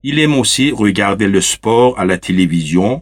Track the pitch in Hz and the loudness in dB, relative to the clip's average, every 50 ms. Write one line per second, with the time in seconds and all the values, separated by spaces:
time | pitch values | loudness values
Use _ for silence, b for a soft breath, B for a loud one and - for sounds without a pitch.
0 | - 135 143 151 156 151 147 135 113 - - - 131 147 131 113 107 104 92 101 | -6 -4 -2 0 0 2 2 0 0 0 0 0 0 -2 0 0 0 0 2 0
1 | 101 101 98 98 107 98 98 95 90 - - - - 110 113 117 123 123 123 - | 0 -2 0 0 0 0 2 0 0 -2 -6 -4 -2 0 2 4 2 2 2 0
2 | 95 92 92 87 - - 92 92 92 80 80 85 80 76 82 90 95 107 127 160 | -2 -2 -2 -4 -2 -2 0 0 2 2 0 -2 -2 0 0 0 0 0 -2 -6